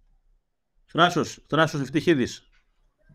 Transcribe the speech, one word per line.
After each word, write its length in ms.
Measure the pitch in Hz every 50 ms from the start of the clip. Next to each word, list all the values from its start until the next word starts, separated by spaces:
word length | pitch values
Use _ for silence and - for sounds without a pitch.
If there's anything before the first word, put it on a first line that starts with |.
| _ _ _ _ _ _ _ _ _ _ _ _ _ _ _ _ _
Θράσος, 600 | _ - 147 170 175 165 160 110 - - - _
Θράσος 340 | _ 143 147 160 151 - 143
Ευτυχίδης. 680 | 135 123 135 151 - 180 160 131 113 - - - - _ _ _ _ _ _ _ _ _ _ _ _ _ -